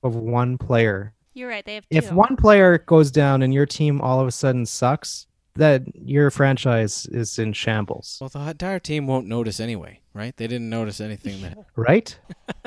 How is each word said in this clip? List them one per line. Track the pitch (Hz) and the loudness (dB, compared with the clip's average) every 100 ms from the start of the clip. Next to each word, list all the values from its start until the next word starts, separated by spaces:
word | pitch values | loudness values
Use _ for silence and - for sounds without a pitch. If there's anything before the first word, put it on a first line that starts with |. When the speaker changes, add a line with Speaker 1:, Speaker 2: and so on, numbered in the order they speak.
Speaker 1:
of | 131 113 | -4 -4
one | 113 120 123 127 | -2 0 0 -2
player. | - 117 113 98 107 - _ | 0 2 2 0 -6 -16 _
Speaker 2:
You're | 254 247 | -16 -12
right, | 208 - | -10 -10
they | 214 | -14
have | - | 0
Speaker 1:
If | 160 185 | 0 4
Speaker 2:
two. | 175 | 4
Speaker 1:
one | 226 262 | 2 4
player | 214 202 185 165 | 6 8 8 4
goes | - 160 143 | 4 6 6
down | 147 139 135 | 4 2 4
and | 131 | 2
your | 135 143 | 2 0
team | - 151 143 | 0 0 0
all | 127 131 | 0 0
of | 127 | 0
a | |
sudden | - 135 127 117 | -2 -2 -2 -4
sucks, | - 123 151 - - - _ _ - | -2 0 0 -6 -14 -18 _ _ 2
that | 151 131 - - | 4 4 0 -12
your | 127 139 143 | -2 2 2
franchise | - 139 131 131 113 107 - - | 4 2 2 0 0 0 -4 -8
is | 120 113 - | -8 -6 -4
in | 110 | -4
shambles. | 101 - 107 101 - - - | -4 -2 -2 -4 -8 -14 -16
Speaker 3:
Well, | 135 | -14
the | 143 147 | -12 -12
entire | 151 180 190 | -8 -8 -8
team | - 151 139 | -6 -6 -2
won't | 131 101 | -4 -4
notice | 117 110 98 | -4 -4 -6
anyway, | 113 104 - - _ | -6 -8 -12 -20 _
right? | 104 113 - | -14 -12 -10
They | 113 | -8
didn't | 123 113 | -8 -6
notice | 113 110 98 | -6 -6 -8
anything | 107 101 - 98 | -10 -10 -12 -12
that | 92 214 - | -12 -16 -12
Speaker 1:
<laughs> | - | -2
Right? | 117 208 - - | 2 2 0 -10
Speaker 3:
<laughs> | - - - - | -20 -16 -16 -14